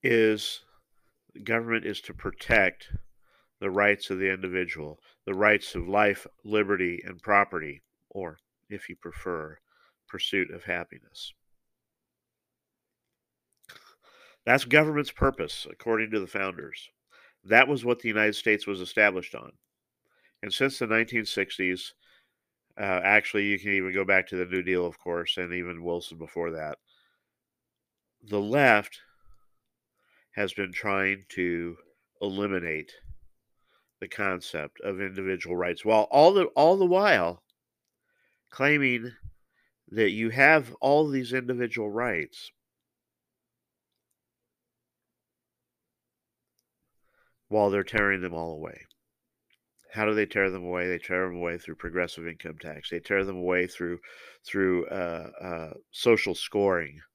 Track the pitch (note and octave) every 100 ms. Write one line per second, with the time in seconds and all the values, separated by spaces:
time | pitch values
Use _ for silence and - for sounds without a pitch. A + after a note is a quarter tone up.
0 | C3 A#2 A2 G#2+ - - _ _ _ _
1 | _ _ _ - G#2 A2+ A#2 A2+ - G2+
2 | - - G#2 - - A2+ F#2+ - - -
3 | - _ _ _ _ _ G2+ F#2+ G2+ G2+
4 | - F#2 F#2+ F#2+ F#2 F#2 F2 D#2+ D2+ D2+
5 | _ _ - F#2+ G#2 G#2 - F2+ E2+ G2+
6 | G#2 G2 - _ G#2 G#2+ G2 G2 F2+ F2
7 | F2+ F2+ - G2+ G2+ F2 D2+ C#2+ _ _
8 | _ G2 F2+ D#2+ _ _ _ G2+ - F2+
9 | F2 - F#2 E2+ D#2 D2+ _ _ _ _
10 | _ G2 - G2 F2+ F2 - F2 E2+ -
11 | _ - - - _ _ _ _ _ _
12 | _ _ _ _ _ _ _ _ _ _
13 | _ _ _ _ _ _ _ - _ _
14 | _ _ - _ - C3 B2 D3 D#3 D3
15 | C#3 - C3+ - D#2 - D2+ - A#2 A2+
16 | A2 A2 F#2 G2 F#2+ F2 D2 - - _
17 | _ _ - _ F#2+ A2+ C3 C#3 A#2+ A#2+
18 | A#2 G#2+ G#2+ G#2 - G#2+ G2+ G2 F2+ -
19 | G#2 F#2 E2+ - B1+ _ _ _ _ _
20 | _ _ _ _ G#2 - C#3 C#3 A2+ A2+
21 | A2+ A#2+ G#2 - G2 - F#2 F2+ - _
22 | _ _ _ _ _ _ _ - G2+ F#2
23 | F#2 G#2 - G#2+ G2+ G2 G2+ G2 F#2 F#2
24 | F#2+ F#2+ F#2 F#2 F2+ F#2 F2+ F2+ F2 -
25 | - E2+ E2 - F2 F2+ F2+ E2+ F2 F2
26 | E2+ E2 D#2+ F2 E2+ E2 D#2 D2 _ _
27 | _ _ _ _ _ _ _ _ _ _
28 | _ _ G#2 G2+ G#2 C3+ C3+ G#2+ G2+ -
29 | _ _ - - _ _ _ _ _ _
30 | _ _ _ - G2 - F#2+ F#2 G#2+ G2
31 | F#2+ G2 G2 - F2+ E2+ E2+ E2+ _ _
32 | _ _ G2+ F#2+ G2+ F#2+ E2+ D#2 D#2 -
33 | - - - _ _ _ _ _ _ _
34 | - - G2+ F#2 - D#2+ D2 - - F#2+
35 | G2 F#2+ F#2+ F2+ F2 F2+ F2 E2+ G#2+ A2
36 | G#2+ C3+ D#3+ G3 E3+ - D#3 F#3+ F#3 F3+
37 | G#3 B2+ F2 F2+ _ _ _ _ _ _
38 | _ _ _ _ _ - C#3 D3 C#3 B2
39 | A#2+ - - - _ _ _ _ _ G#2
40 | G#2+ G#2 A2+ A#2+ C#3 D#3 A#2+ - C3 D3
41 | D#3 C3+ B2 B2+ B2 B2 A#2+ A#2 G#2 G#2
42 | A#2+ F2 D2 - - _ _ _ _ _
43 | _ _ _ _ _ _ _ _ _ _
44 | _ _ _ _ _ _ _ _ _ _
45 | _ _ _ _ _ _ _ _ _ _
46 | _ _ _ _ _ _ _ _ _ _
47 | _ _ _ _ _ G#2+ G2+ G2+ F#2+ A2+
48 | G2+ F#2+ F2+ E2+ E2 D#2 D#2 - - _
49 | _ _ _ _ _ _ _ _ _ A2
50 | G#2+ G#2+ G#2 G2+ G2 F#2 F2 F2+ F2+ F2
51 | - F2+ F#2 F2 F2 E2+ - D#2+ F2 E2+
52 | F2 - E2 D#2+ E2+ D#2 D#2+ D2+ - E2+
53 | - G2 G2 F#2 F2+ F2+ F2+ - F2 F2
54 | - - - - - G2+ F#2 F2+ - F#2+
55 | F2 E2 D#2+ - F2+ E2+ D#2+ - _ -
56 | B2 A2 - F2 - G#2 G2+ F2+ D2+ D2
57 | -